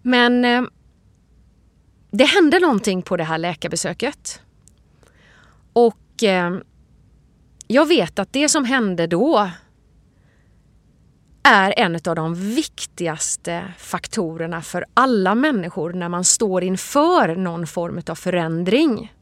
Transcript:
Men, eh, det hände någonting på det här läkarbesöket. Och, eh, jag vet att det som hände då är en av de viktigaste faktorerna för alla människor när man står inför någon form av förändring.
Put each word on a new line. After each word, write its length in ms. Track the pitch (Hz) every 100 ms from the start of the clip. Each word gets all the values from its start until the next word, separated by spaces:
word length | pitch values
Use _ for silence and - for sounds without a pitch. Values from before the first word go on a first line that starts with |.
Men, 440 | 247 247 240 247 247
eh, 160 | 240 247 _ _ _ _ _ _ _ _ _ _ _ _ _ _
det 140 | 208 285
hände 340 | 392 311 349
någonting 420 | 349 208 208 185
på 160 | - 175
det 60 |
här 140 | 160 160
läkarbesöket. 1040 | 170 175 170 160 165 - 247 - - - _ _ _ _ _ _ _ _ _ _ - _ _
Och, 500 | 233 233 - _ -
eh, 280 | 208 185 175 180 - _ _ _ _ _ _ _ _ _ -
jag 200 | 240 302
vet 320 | 330 170 -
att 140 | 190
det 160 | 277 294
som 160 | 311 240
hände 420 | 262 208 175 165
då 420 | 175 277 262 196 170 _ _ _ _ _ _ _ _ _ _ _ _ _ _ _ _ _ _
är 300 | 277 214 190 -
en 160 | 196 165 -
av 80 | 165
de 200 | 160 170
viktigaste 1400 | 202 247 302 - - - 170 156 - - - 170 185 175
faktorerna 840 | - 180 - - 165 165 165 165
för 240 | 151 180 -
alla 420 | - 262 226 185 220
människor 580 | 302 240 175 180 165
när 160 | 180 170
man 140 | 175
står 400 | 180 - 214 185
inför 720 | 185 185 - 285 320 359 196 170
någon 320 | 185 170 165
form 340 | - 170 175 -
av 60 | 165
förändring. 1000 | 185 180 160 165 180 240 320 214 - _